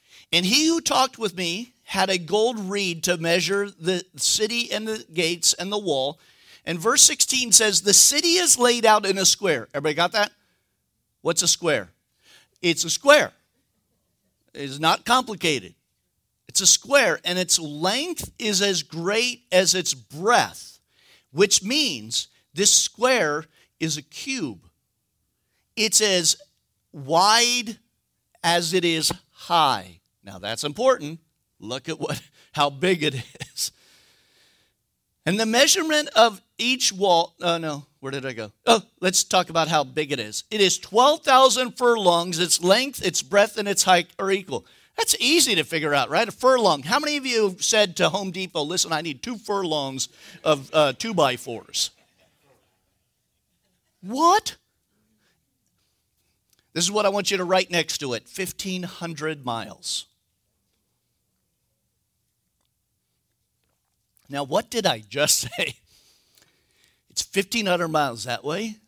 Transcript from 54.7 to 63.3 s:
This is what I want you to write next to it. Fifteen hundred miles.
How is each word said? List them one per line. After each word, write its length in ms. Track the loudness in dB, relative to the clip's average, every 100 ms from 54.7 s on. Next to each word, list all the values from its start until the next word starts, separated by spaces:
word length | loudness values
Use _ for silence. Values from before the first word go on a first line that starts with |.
| _ _ _ _ _ _ _ _ _ _ _ _ _ _ _ _ _ _ _ _
This 140 | -4 -2
is 60 |
what 140 | 0 0
I 40 |
want 200 | 0 -2
you 80 | -2
to 60 |
write 280 | 0 0 0
next 260 | -2 -2 -4
to 160 | -6
it. 160 | -6 -8
Fifteen 540 | -10 -10 -8 -8 -8
hundred 600 | -8 -10 -12 -8 -8 -8
miles. 600 | -6 -8 -8 -12 -10 -10 -10 _ _ _ _ _ _ _ _ _ _ _ _ _ _ _ _ _ _ _ _ _ _ _ _ _ _ _ _ _ _ _ _